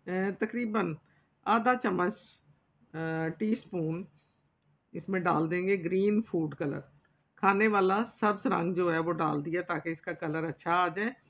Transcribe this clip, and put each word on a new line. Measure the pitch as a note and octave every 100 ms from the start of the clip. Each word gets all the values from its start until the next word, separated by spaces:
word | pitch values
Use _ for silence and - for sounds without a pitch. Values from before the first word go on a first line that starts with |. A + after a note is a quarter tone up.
| -
तकरीबन | F#3 G3 F#3+ B3 A#3 A#3 G#3+ F3 D#3 _ _ _ _ -
आधा | A3+ A3+
चम्मच, | B3 A#3 F3+ F3 G#3+ - - _ _ _ _ _
अ, | D#3+ D#3+ D#3+ D#3+ E3
टीस्पून | G#3+ A3+ - F3+ D#3+ E3 G3+ _ _ _ _ _ _ _ _
इसमें | - - F#3+
डाल | F3 D#3 D#3+
देंगे | F3 F#3 G3
ग्रीन | E3+ F#3 G3+ G#3
फूड | A3+ E3+ D#3
कलर, | C#3+ C#3+ - - _ _ _ _ _
खाने | F#3+ G3 A3
वाला | G#3 F#3+ G3
सब्ज़ | A3+ - G#3+ G#3 C4
रंग | F3 E3+
जो | F3+ F3+
है | E3
वो | E3
डाल | E3 D#3 D3
दिया | D3+ E3+
ताकि | E3+ D#3+ E3
इसका | D#3+ -
कलर | E3 E3 D#3
अच्छा | D#3+ - E3+
आ | F3 F3+
जाए। | E3 A3 C4+